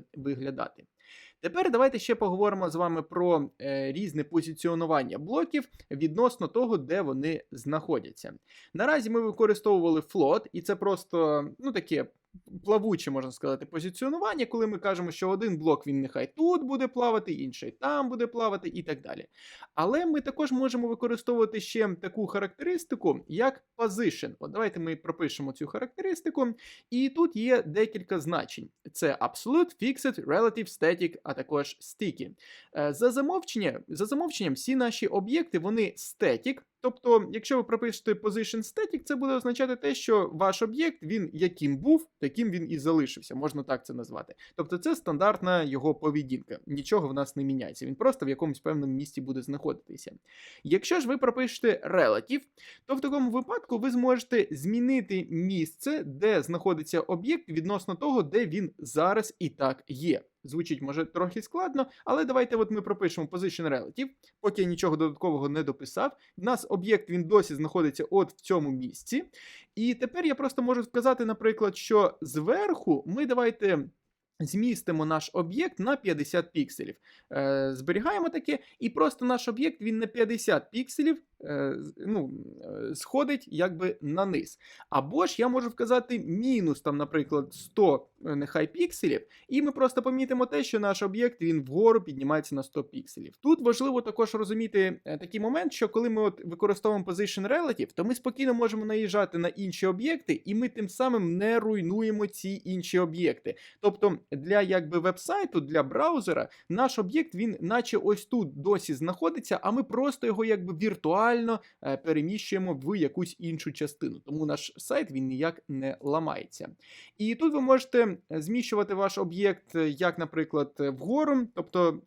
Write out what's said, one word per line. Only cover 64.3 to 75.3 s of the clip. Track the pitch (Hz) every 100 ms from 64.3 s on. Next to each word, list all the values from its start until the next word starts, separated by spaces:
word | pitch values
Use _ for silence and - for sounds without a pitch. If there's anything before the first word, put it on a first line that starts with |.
| _
поки | 208 202
я | 185
нічого | 170 185 156
додаткового | 160 147 185 147 143
не | 147
дописав. | 143 131 135 - 262 - _ -
У |
нас | 190 247 -
об'єкт, | 202 185 214 -
він | 175
досі | 165 208 - 143
знаходиться | 151 185 156 - -
от | 196 180
в | -
цьому | - 185 147
місці. | 131 127 - - 254 359 - - - - -
І | 233
тепер | 240 247 339 320
я | 262
просто | 269 -
можу | 247 247
сказати, | 233 247 247 254 226
наприклад, | 220 220 220 208 190
що | - 214 196 -
зверху | 151 143 156 320 415 339 - 143 -
ми | 202 285
давайте | 240 240 226 202 170 139 - _ _ _ -
змістимо | 151 196 240 208 - 160 156
наш | 156 -